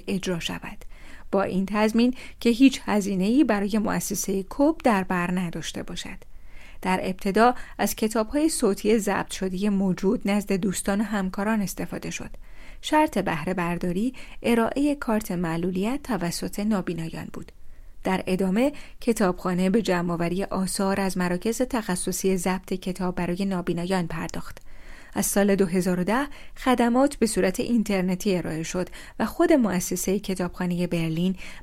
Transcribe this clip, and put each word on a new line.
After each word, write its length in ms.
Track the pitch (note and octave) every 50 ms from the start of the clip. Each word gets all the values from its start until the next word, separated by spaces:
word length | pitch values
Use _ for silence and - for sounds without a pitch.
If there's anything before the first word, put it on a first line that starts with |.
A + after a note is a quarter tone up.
| -
اجرا 340 | - G3 F#3+ - F3+ F3+ E3
شود، 440 | D#3+ - F3+ E3+ - - - - - - - - - - - - - - -
با 100 | G3 G3
این 240 | - - F#3 G3
تضمین 480 | F#3 G3+ G#3 G#3+ A3 G#3+ A3+ A#3 B3 B3+ - - - - -
که 100 | - A#3
هیچ 300 | A#3 G#3+ C4+ C4+ C4 - -
هزینه‌ای 600 | - G3 G#3 G3 G3 G3+ F#3 F3+ G3+ A#3 C4+ D#4
برای 340 | A#3+ A3 G#3 G3+ G#3 G3 G3
مؤسسهٔ 640 | G3+ F#3+ F3 F3 - - G3+ F#3 - - F#3+ F#3+ F#3+
کوب 380 | - - - C#4+ D4 E4 - -
در 200 | C4 A3 F#3+ F#3+
بر 260 | F#3+ F#3 F3+ F3 F3
نداشته 520 | F3+ F#3 F#3 E3+ D#3+ E3+ D#3 - - G3+ G3
باشد. 480 | - F3 F3 - - G3 F3+ - - - - - - - - - - - - -
در 180 | F#3 F#3 F#3 -
ابتدا 520 | F#3 F#3+ - - G3+ F#3+ G#3 A3 B3 B3 - - - - -
از 180 | - G#3 -
کتاب‌های 520 | - - G#3+ G#3+ A#3 A3 A3 - D4 D4+ D#4+
صوتی 500 | D#4+ - - G#3+ G3+ G3+ - G#3 G#3+ A#3
ضبط 340 | G3 G3+ F#3+ - F3 - -
شدهٔ 360 | - - F#3+ F#3 F3+ G3 G#3+
موجود 600 | G3+ F#3+ G3 F#3+ F3+ F3+ - F#3+ A3+ - - G3
نزد 220 | G3 G#3 G3 - G3
دوستان 480 | G3 E3 G#3 F3 - - - G3 G3+
و 40 | A3+
همکاران 580 | G#3 G#3+ G#3 F#3+ F#3 F3+ - G3 G#3 A3+ A3 G3+
استفاده 480 | F3+ - - F3 E3+ - - - -
شد. 200 | E3 - - - - - - - - - - - - - -
شرط 360 | - - D4+ D#4 D#4 D#4 G#3+
بهره 360 | F3+ G3+ F3 D#3 D3+ F3 F#3
برداری 600 | F#3 F3 E3+ F3 E3+ F#3+ F3+ F3 F3+ G#3+ B3+ B3+ - - - - - -
ارائهٔ 520 | - A#3+ A#3 A3+ A3 - - C#4+ D4 C#4+
کارت 380 | C#4+ - - A3 G#3+ G#3+ - F#3+
معلولیت 680 | F3 F3+ E3 D#3+ E3 E3+ F3+ F#3 F#3 F#3+ G#3+ C4 C#4+ C#4+
توسط 580 | - B3 F3+ F3 E3+ E3 - - F#3 - -
نابینایان 680 | G3+ G#3+ A3 G3 F3+ - E3+ E3 E3 E3 - D#3+ E3+ - -
بود. 200 | - E3 - - - - - - - - - - - -
در 180 | F#3 F#3+ F#3 -
ادامه 460 | - F#3 F3+ G3 F#3 F#3 G#3+ B3 C#4+ D4 - - - - -
کتابخانه 680 | - - A3+ - A3 F3+ F3+ - - F3+ F3+ F3 F#3 F#3+
به 120 | F#3+ A#3 G#3+
جمع‌آوری 600 | F3+ F#3+ F3 E3+ F3 F3 E3 E3+ E3+ F3 F3+ G3
آثار 560 | - - F#3+ F#3+ F3+ - - G3+ F#3+ G3 G3
از 180 | G3 F#3+ F#3 F#3
مراکز 440 | F3+ F3+ F3+ F3+ - A3 A3+ - C4
تخصصی 720 | B3 - B3 G#3+ - F3+ F3+ - - F3+ - - F#3+ F#3+
ضبط 380 | F#3+ F3 F#3+ F#3 F#3 - - F#3+
کتاب 400 | F#3 - F#3+ F3+ - F#3 F3+ F#3
برای 300 | - F3+ E3+ F3 F3+ G3+
نابینایان 600 | G3 F#3+ F3+ E3+ F#3 F3 E3+ E3+ F3 F#3+ F#3 F3
پرداخت. 520 | D#3+ E3 E3 F3+ - - - - - - - - - - - - - - - - - -
از 120 | - G3
سال 280 | - - G#3 G3 G3+ G3
دو 120 | F#3+ G3
هزار 340 | F3 E3 F#3+ F3 F#3 F3+ F3
و 40 | F3+
ده 220 | F3 G#3 B3+ C#4+ C#4+ - - - - -
خدمات 600 | - - C4 B3+ B3 A#3+ A#3 A#3 B3+ C4+ C#4+ C#4+
به 100 | - -
صورت 340 | A3 - F#3 F#3 F#3+ F#3 -
اینترنتی 760 | B3+ - A#3+ A#3+ G3+ - G#3 F#3+ F3+ F#3 F#3 F3+ - G#3+ F#3+
ارائه 260 | F3+ D#3+ E3+ E3 D#3 E3
شد 260 | - - F3+ F3+ - - - - - - -
و 80 | -
خود 260 | G#3+ - - E4+ E4+ E4
مؤسسهٔ 640 | C#4+ A#3+ G#3 F#3 F3+ F3+ - F#3+ F3+ - - F#3 G#3
کتابخانهٔ 680 | G3+ - F#3+ F#3 F#3 F3 - - F3+ F3+ F3 F3 F3+
برلین 500 | F3 F3+ E3+ E3 D#3+ D#3+ D#3+ F3 F#3 F#3+ - - - - -